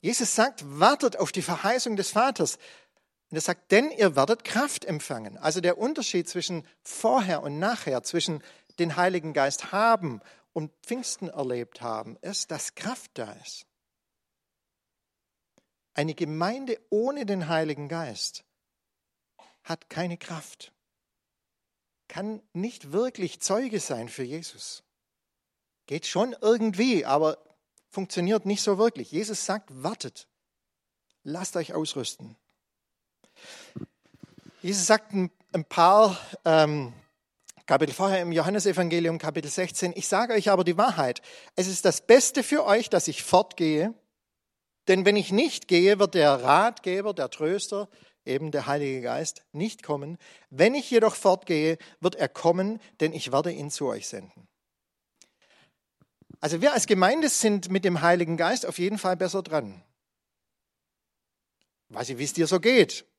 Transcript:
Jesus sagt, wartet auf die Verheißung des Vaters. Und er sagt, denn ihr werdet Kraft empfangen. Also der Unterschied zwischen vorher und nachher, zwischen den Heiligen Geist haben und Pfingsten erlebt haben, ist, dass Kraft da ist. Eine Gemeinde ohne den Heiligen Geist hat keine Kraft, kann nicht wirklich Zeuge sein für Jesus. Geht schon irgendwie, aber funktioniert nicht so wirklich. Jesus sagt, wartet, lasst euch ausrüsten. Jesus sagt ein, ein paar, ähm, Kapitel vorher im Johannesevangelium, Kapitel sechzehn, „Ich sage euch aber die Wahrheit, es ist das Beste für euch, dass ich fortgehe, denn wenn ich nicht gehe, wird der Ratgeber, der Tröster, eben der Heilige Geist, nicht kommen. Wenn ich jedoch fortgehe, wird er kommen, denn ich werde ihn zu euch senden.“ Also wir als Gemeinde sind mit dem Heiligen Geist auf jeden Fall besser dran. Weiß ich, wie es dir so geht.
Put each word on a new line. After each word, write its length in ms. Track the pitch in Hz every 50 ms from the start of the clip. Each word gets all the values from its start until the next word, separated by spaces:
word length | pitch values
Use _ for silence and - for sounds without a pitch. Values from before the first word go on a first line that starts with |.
Jesus 340 | - 170 233 - 254 - -
sagt, 260 | - 220 269 - - 151 143 139 147
wartet 380 | 165 220 285 294 - 247 - -
auf 140 | - 147
die 100 | - 190
Verheißung 540 | 165 - 180 156 - 196 233 254 247 247 220
des 160 | 196 190 -
Vaters. 460 | - 214 233 277 269 - 175 135 - - - - - - _ _ _ _ _ _ _ _ _ _
Und 60 | - 156
er 40 |
sagt, 300 | 156 - 175 _ _ _
denn 180 | 190 208 262 311
ihr 260 | - - 214 190 147
werdet 280 | 135 135 - 226 226 -
Kraft 420 | - - 220 277 294 - - -
empfangen. 520 | - 175 151 - - 143 117 110 107 98 101
Also 240 | - 156 156 185
der 180 | 170 175 180 -
Unterschied 500 | 214 254 311 302 240 - - 185 165 -
zwischen 380 | - 180 165 - 180 165 147 _ _ _ _
vorher 580 | - - - - 226 247 262 208 185 175 147
und 160 | - 147 143 151
nachher, 460 | 175 208 240 - - 160 135 127 117
zwischen 400 | - - 170 - - 165 147 - - - _ _ _ _ -
den 180 | 170 170 156
Heiligen 380 | 175 180 185 185 180 151 160 147
Geist 380 | 151 135 139 139 - - -
haben 500 | - 196 220 226 226 214 180 156 123 104 - - - _ _ _ _
und 180 | 170 156 151 _ _ _
Pfingsten 460 | - 233 254 240 - - - 196 170
erlebt 520 | - - 139 127 127 120 120 - _ -
haben, 360 | - 117 113 110 110 110 113 -
ist, 340 | - - 202 - - _
dass 240 | 160 147 - - _
Kraft 360 | - - 202 254 - - - _
da 160 | - 120 104 104
ist. 320 | 101 - - - - - _ _ _ _ _ _ _ _ _ _ _ _ _ _ _ _ _ _ _ _ _ _ _ _ _ _ _ _ _ _ _ _ _ _ _ _ _ _ _ _ _ _ _ _ _ _
Eine 220 | - 147 160 151
Gemeinde 640 | - 175 147 151 156 170 190 233 269 269 254 233 - _ _
ohne 360 | - 208 226 262 277 294 262
den 240 | 196 202 190 170 151
Heiligen 380 | 170 160 160 156 147 135 147 139
Geist 580 | 165 165 165 135 107 - - - - - _ _ _ _ _ _ _ _ _ _ _ _ _ _ _ _ _ _ _ _ - _ _ _ _
hat 260 | - 165 - _ _
keine 280 | - 160 175 180 170 170
Kraft, 540 | - - 170 160 147 - - _ - - _ _ _ _ _ _ _ _ _ _ _ _ _ _ _ _ _ _ _ _ _ _ _ _ _ _ _ _
kann 340 | - 170 196 214 220 214 _ _ _
nicht 380 | 170 190 233 240 - - 139
wirklich 500 | 139 190 233 254 240 - 185 170 - -
Zeuge 380 | - - 190 214 262 254 214 196
sein 300 | - - 139 117 117 120
für 140 | - - 131
Jesus. 600 | 123 139 160 170 - - - - - - - _ _ _ _ _ _ _ _ _ _ _ _ _ _ _ _ _ _ _ _ _
Geht 220 | - 135 165 - -
schon 280 | - 170 214 254 233 -
irgendwie, 640 | - 214 226 240 220 220 190 175 226 269 233 180 -
aber 320 | - 135 147 156 156 147 - _ _ _ _ _ _ _ _ _ _
funktioniert 560 | - - 190 180 - 190 175 185 214 214 214
nicht 180 | 196 208 196 -
so 160 | 208 202 185
wirklich. 320 | 220 233 233 - - -
Jesus 340 | - 156 214 208 220 - -
sagt, 380 | - 196 214 _ _ 135 131 131
wartet, 440 | 165 220 - - 131 _ - - _ _ _ _ _ _ _ _ _ _ _ _ _ _ _ _ _ _ _ _
lasst 320 | 143 147 175 190 - - 180
euch 160 | 160 - 170
ausrüsten. 600 | 160 156 156 - 147 120 - - _ - 117 113 _ _ _ _ _ _ _ _ _ _ _ _ _ _ _ _ _ _ _ _ _ - - - - - - _ - - _ _ _ _ _ _ _ - _ _ - _ - _ _
Jesus 260 | - 175 202 196 185 -
sagt 260 | 214 214 214 - -
ein, 160 | 196 185 175 _ _ _ _
ein 140 | - 175 156
paar, 520 | _ - - 170 175 190 208 220 208 185 - - - - - _
ähm, 480 | 170 160 160 156 151 151 147 135 120 117 - _ _ _ _ _ _ _ _ _ _ - _ _
Kapitel 280 | - - 139 160 143 131
vorher 280 | - 185 196 196 190
im 100 | 175 175
Johannesevangelium, 880 | 165 160 156 175 202 214 190 202 180 185 180 170 165 170 170 165 165 165
Kapitel 300 | - 156 139 170 147 147
sechzehn, 440 | - - 185 180 - - - 175 175
„Ich 120 | 190 190 -
sage 260 | - 190 233 240 233
euch 160 | 214 190 214
aber 140 | 196 180 185
die 140 | 165 175 170
Wahrheit, 440 | 214 254 196 165 143 127 123 - - - - - - - _
es 120 | - 185 185
ist 180 | 190 - -
das 200 | 196 160 - _
Beste 380 | - 226 277 262 - - 285 247
für 220 | - 294 302 -
euch, 240 | 202 202 220 226 -
dass 180 | - 180 - -
ich 160 | 147 - -
fortgehe, 720 | - - 180 - - - - 175 156 156 151 165 214 226 _ _ _ _ _ _ _ _ _ _ _ _ _ _ _ _ _ _ -
denn 180 | 190 190 190
wenn 100 | 196 208
ich 160 | 208 190 -
nicht 360 | 185 208 285 320 - - - -
gehe, 320 | 180 170 175 190 208 196
wird 160 | 202 196 -
der 280 | 185 151 147 139 131 120
Ratgeber, 680 | 131 143 165 202 233 233 - - 190 180 190 202 214 202
der 160 | 165 143 123
Tröster, 580 | - - 156 156 185 202 - - - 196 208 - _ _ _ _ _ _ _
eben 260 | - 131 135 156 156
der 140 | 147 147 127
Heilige 360 | 127 139 147 147 139 131 131
Geist, 440 | 120 123 117 135 165 156 - - _ _ _
nicht 280 | 147 175 220 - -
kommen. 360 | - - 151 143 139 147 170 - _ - - - _ _
Wenn 260 | - 131 165 220 262
ich 160 | 294 247 -
jedoch 240 | 262 233 220 220 -
fortgehe, 600 | - - 196 185 185 - - 175 151 151 160 165 160 - - - _
wird 160 | - 180 -
er 120 | - 170 131
kommen, 540 | _ - - 170 175 180 190 202 220 214 - - _ _
denn 140 | 160 156 156
ich 180 | 160 - 131
werde 200 | 123 135 151 175
ihn 200 | 165 - 143 147
zu 160 | - - 147 131
euch 200 | 107 107 - -
senden.“ 400 | - 104 92 95 _ - - _ _ _ _ _ _ _ _ _ _ _ _ _ _ _ - _ _ _ _ _ _ _ _ _ _ _ _ _ _ _ _ _ _ _ _ _ - _
Also 200 | - 151 160 165
wir 120 | 180 294 294
als 140 | 226 - -
Gemeinde 420 | 220 185 190 185 247 320 311 277
sind 400 | - - - 220 208 202 175 175
mit 160 | 190 190 180
dem 160 | 190 175 160
Heiligen 340 | 143 170 175 180 175 160 165
Geist 300 | 160 170 170 233 254 -
auf 140 | 180 170 -
jeden 180 | 175 190 214 208
Fall 180 | - 190 185
besser 260 | 170 185 180 - 196 185
dran. 380 | 180 156 156 123 104 95 90 _ _ _ _ _ _ _ _ _ _ _ _ _ _ _ _ _ _ _ _ _ _ _ _ _ _ _ _ _ _ _ _ _ _ _ _ _ _ _ _ _ _
Weiß 200 | 113 113 127 127
ich, 80 | 139 117
wie 80 | 139
es 80 | 147 -
dir 140 | - 165 147
so 120 | 180 180
geht. 460 | 160 226 254 254 190 - - - - _ _